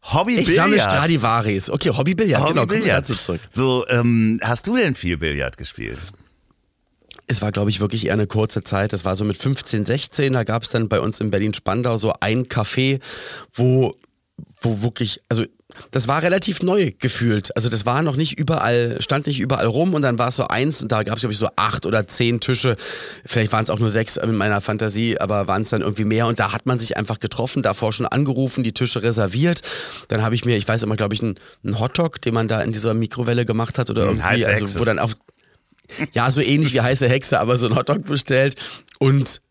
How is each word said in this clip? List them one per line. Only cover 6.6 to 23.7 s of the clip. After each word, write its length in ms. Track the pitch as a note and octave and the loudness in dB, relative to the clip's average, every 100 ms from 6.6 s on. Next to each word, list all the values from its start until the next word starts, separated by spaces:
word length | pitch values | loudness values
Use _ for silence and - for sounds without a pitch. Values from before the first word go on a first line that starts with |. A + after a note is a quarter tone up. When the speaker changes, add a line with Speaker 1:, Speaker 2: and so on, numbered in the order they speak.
| _ _ _ _ _ - - | _ _ _ _ _ -20 -4
Speaker 2:
Es 160 | A2+ | -2
war, 120 | G#2+ | -2
glaub 160 | G2+ G#2 | 0 0
ich, 100 | G2 | 0
wirklich 280 | G#2 A2 - | -2 -2 -2
eher 60 | |
eine 140 | A2+ G#2 | 0 0
kurze 360 | G#2+ G#2+ G#2+ - | -2 -2 -2 -2
Zeit. 260 | G2 G#2 | -2 -2
Das 140 | G2 F#2 | -2 -2
war 100 | F#2+ | -2
so 80 | |
mit 140 | G#2 G2 | -2 -2
fünfzehn, 480 | C3+ C3+ - A2 G#2 | -2 -2 -2 -2 -2
sechzehn, 480 | C3+ - - C#3 | -2 -2 0 0
da 100 | B2+ | 0
gab's 260 | A2 A2+ - | 0 -2 -2
dann 200 | A#2 A2 | -2 0
bei 100 | G#2 | 0
uns 220 | F#2+ - | 0 -2
in 100 | A2 | -2
Berlin-Spandau 680 | G2 G#2+ - - G#2 B2 A#2 | 0 0 -2 -2 0 0 0
so 140 | A2 - | 0 0
ein 280 | G#2 A#2 B2 | 0 0 0
Café, 520 | - G#2 - C3 C3+ - - - - - | -2 -2 0 0 0 -6 -12 -12 -14 -12
wo, 420 | - B2+ C3 B2+ - _ _ _ - - - | 0 4 4 2 -2 _ _ _ -20 -20 -4
wo 220 | A#2 G#2 | -2 0
wirklich, 400 | A#2 - A2 - _ | -2 -2 -4 -4 _
also 160 | A2+ A2 _ _ - - | -2 -2 _ _ -20 -6
das 180 | C3 A#2 | -2 2
war 140 | D3 | 2
relativ 400 | E3+ F#3 G3 F3 | 2 2 0 0
neu 300 | F3+ G3+ D#3+ - | 0 2 0 0
gefühlt. 560 | B2+ - A#2 G#2+ - - | -2 0 2 0 0 -2
Also 120 | A#2 | 0
das 160 | A2 G2+ | 0 0
war 180 | C3 | 0
noch 120 | D#3+ C3 | 0 0
nicht 200 | D#3+ - | -2 -2
überall, 600 | D3+ D#3+ A#2+ A#2+ A#2 A#2 | -2 0 2 2 0 -2
stand 240 | - C#3+ D3 | -2 -2 -2
nicht 140 | C3 | -2
überall 260 | B2+ C3+ A2+ | -2 0 0
rum 280 | A#2 F3+ D#3 | 2 2 2
und 60 | |
dann 160 | C#3 A#2+ | 2 2
war 80 | A#2 | 0
es 80 | - | 0
so 120 | A2 | 0
eins 360 | A2 C#3+ D3 | 0 0 -2
und 80 | G#2+ | 0
da 100 | A2 | -2
gab's, 200 | G2+ A2+ | 0 -2
glaub 100 | A#2+ | -2
ich, 60 | G2+ | 0
so 80 | G#2+ - | -2 0
acht 300 | G#2 - F2+ | 0 0 0
oder 200 | A2 G2+ | 0 0
zehn 320 | - A#2+ A#2 | 2 2 2
Tische. 340 | - B2+ C3 A2 - - - - - | 0 2 2 0 -6 -10 -12 -14 -2
Vielleicht 260 | A#2+ A2 | 0 2
waren's 160 | A2 G#2+ | 2 0